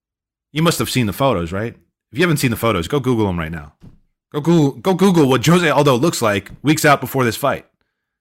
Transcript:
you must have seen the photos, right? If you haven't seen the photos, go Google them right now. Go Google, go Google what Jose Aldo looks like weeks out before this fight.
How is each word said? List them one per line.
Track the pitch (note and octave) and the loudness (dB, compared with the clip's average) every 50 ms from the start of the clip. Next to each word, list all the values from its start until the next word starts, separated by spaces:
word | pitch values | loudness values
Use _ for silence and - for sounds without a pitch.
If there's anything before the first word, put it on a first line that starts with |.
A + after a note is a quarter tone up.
| _ _ _ _ _ _ _ _ _ _ | _ _ _ _ _ _ _ _ _ _
you | - D3 | -4 -2
must | D#3+ E3+ D3+ - | 0 0 0 -2
have | A#2 - | -4 -2
seen | - C3 A#2+ | 0 0 0
the | G2+ F2 | 0 -2
photos, | - C#3 C#3 A#2 F2+ E2+ D#2+ F2+ | 0 0 0 0 0 -2 -4 -6
right? | G2 A2 A#2 A#2 - _ _ _ _ _ _ | -8 -8 -8 -10 -16 _ _ _ _ _ _
If | - | -4
you | B2 | -2
haven't | F3 F3+ D#3 | 0 0 0
seen | C#3+ - B2+ | 0 0 -2
the | A2+ | -2
photos, | - - A#2 G#2+ F2+ E2 E2+ | -2 -2 -2 -2 -2 -2 -4
go | - D3 | -4 -2
Google | A#2 B2+ B2+ A2+ G#2+ | -2 -2 0 0 0
them | G2 F2 E2+ | -2 -2 -4
right | D#2+ D#2+ E2+ | -6 -8 -10
now. | D#2+ D2 D2 _ _ - - - _ _ _ _ _ _ _ - | -12 -14 -18 _ _ -20 -20 -20 _ _ _ _ _ _ _ -12
Go | D3 | -4
Google, | C#3 D#3+ E3+ E3+ D3 C#3 C3+ A#2+ | 0 2 2 2 2 2 -2 -2
go | G#2+ F#3+ F#3+ | -2 -2 0
Google | E3+ F#3+ G3+ F3+ E3+ D3 B2+ | 2 2 4 4 4 4 4
what | C3 C3 A#2 | 2 2 4
Jose | D3+ E3+ F#3 F3 D3+ | 4 4 4 2 2
Aldo | C3+ C3+ D3 C#3+ C3 | 2 2 2 2 2
looks | A#2 C#3 F3 - - | 2 0 -2 -2 0
like | A#2+ G#2+ G2+ G2+ - - - - - | -2 0 0 -2 -4 -8 -14 -6 -2
weeks | C3 D#3 - - | -2 0 2 4
out | D3+ C#3+ C3 | 4 4 2
before | C3 A#2+ - C3+ B2+ | 0 -4 -2 -2 -2
this | A#2 G#2 | -2 -2
fight. | - - C3+ A2 - - _ _ _ _ _ _ _ _ _ _ _ | -2 -2 -4 -4 -4 -8 _ _ _ _ _ _ _ _ _ _ _